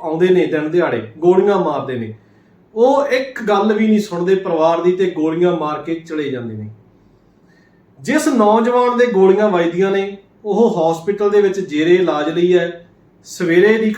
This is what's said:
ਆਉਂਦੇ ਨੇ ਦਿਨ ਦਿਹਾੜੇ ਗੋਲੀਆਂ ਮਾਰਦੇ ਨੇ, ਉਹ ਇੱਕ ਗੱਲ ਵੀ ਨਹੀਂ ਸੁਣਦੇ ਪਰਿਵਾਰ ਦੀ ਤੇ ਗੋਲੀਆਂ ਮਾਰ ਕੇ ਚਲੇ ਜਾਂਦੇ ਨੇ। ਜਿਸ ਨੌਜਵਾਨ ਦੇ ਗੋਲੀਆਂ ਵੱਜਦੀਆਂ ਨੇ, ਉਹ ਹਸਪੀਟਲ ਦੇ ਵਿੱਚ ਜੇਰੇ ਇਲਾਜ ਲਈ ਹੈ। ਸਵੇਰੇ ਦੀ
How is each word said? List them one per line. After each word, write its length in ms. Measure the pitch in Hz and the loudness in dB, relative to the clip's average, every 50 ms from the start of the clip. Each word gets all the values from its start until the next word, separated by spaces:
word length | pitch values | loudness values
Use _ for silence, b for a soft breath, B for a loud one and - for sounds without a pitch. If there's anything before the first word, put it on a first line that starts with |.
ਆਉਂਦੇ 280 | - 160 156 165 185 185 | -8 -6 -2 0 2 2
ਨੇ 160 | 185 175 156 | 4 2 2
ਦਿਨ 260 | - 160 151 151 156 | 0 -2 -4 -4 -2
ਦਿਹਾੜੇ 400 | 165 175 165 139 120 113 107 - - 151 | -2 0 0 0 -2 -4 -8 -10 -8 -2
ਗੋਲੀਆਂ 420 | 165 175 185 190 202 208 202 185 | 2 2 4 4 4 2 2 0
ਮਾਰਦੇ 400 | 175 156 143 131 123 131 123 117 | 0 -2 -4 -6 -6 -6 -8 -8
ਨੇ, 180 | 113 104 110 b b b b b b b b b b _ - | -8 -10 -12 b b b b b b b b b b _ -2
ਉਹ 320 | 220 240 269 277 277 285 - | 0 2 2 2 2 0 0
ਇੱਕ 360 | 247 254 262 - - - 220 | -2 -4 -4 -6 -10 -8 -4
ਗੱਲ 300 | 202 208 196 214 220 214 | -2 0 0 2 0 0
ਵੀ 140 | 214 220 214 | 2 2 2
ਨਹੀਂ 120 | 214 196 | 2 0
ਸੁਣਦੇ 360 | - - 175 170 175 185 190 | 0 -2 -6 -4 -2 0 0
ਪਰਿਵਾਰ 460 | 190 185 190 170 156 156 165 170 165 | 0 0 -2 -2 0 2 2 2 2
ਦੀ 100 | 165 180 | 0 0
ਤੇ 200 | 185 185 190 175 | 0 0 0 -2
ਗੋਲੀਆਂ 460 | - 151 156 160 165 170 180 180 175 160 | -2 -2 -4 -2 -2 0 0 0 0 -2
ਮਾਰ 240 | 156 151 151 147 | -4 -6 -6 -8
ਕੇ 140 | - 165 165 | -8 -8 -8
ਚਲੇ 340 | 165 - - 160 151 147 131 | -8 -10 -10 -8 -6 -6 -6
ਜਾਂਦੇ 240 | 127 123 117 113 107 | -6 -8 -10 -10 -12
ਨੇ। 180 | 107 107 107 107 - _ _ _ _ _ _ _ _ _ _ _ _ _ b b b b b b b b b _ - | -12 -12 -14 -16 -20 _ _ _ _ _ _ _ _ _ _ _ _ _ b b b b b b b b b _ -12
ਜਿਸ 260 | 135 208 285 311 302 311 | -6 -2 -2 0 0 0
ਨੌਜਵਾਨ 720 | 269 226 208 208 220 233 226 247 247 247 247 247 240 233 | 2 2 4 4 4 4 2 2 2 2 2 2 2 0
ਦੇ 80 | 247 | 0
ਗੋਲੀਆਂ 440 | 226 196 190 190 190 190 208 214 214 | 2 2 4 4 4 4 4 2 2
ਵੱਜਦੀਆਂ 420 | 185 170 170 170 170 175 190 196 | 2 0 0 0 0 0 0 0
ਨੇ, 260 | 196 196 196 202 202 - - _ _ _ - | 0 -2 -4 -4 -8 -14 -18 _ _ _ -6
ਉਹ 460 | 208 196 208 233 220 - 175 160 165 | -4 0 2 2 2 2 2 0 0
ਹਸਪੀਟਲ 380 | 160 - - 202 202 202 208 202 | -2 -2 -4 -4 -2 0 0 2
ਦੇ 120 | 202 208 | 2 2
ਵਿੱਚ 180 | 202 190 180 196 | 2 2 0 -2
ਜੇਰੇ 360 | 180 147 147 151 160 170 180 | -6 -4 -2 -2 2 2 2
ਇਲਾਜ 340 | 180 180 165 151 151 151 160 | 2 2 0 -2 -2 -2 -4
ਲਈ 280 | 165 170 175 180 180 175 | -2 0 0 2 2 2
ਹੈ। 300 | 170 170 - - - _ _ _ _ _ _ _ - | 0 -2 -8 -12 -18 _ _ _ _ _ _ _ -20
ਸਵੇਰੇ 540 | - - - 180 165 165 180 202 214 220 220 | -16 -10 -6 -2 0 2 4 4 4 4 2
ਦੀ 180 | 220 220 214 | 0 -2 -2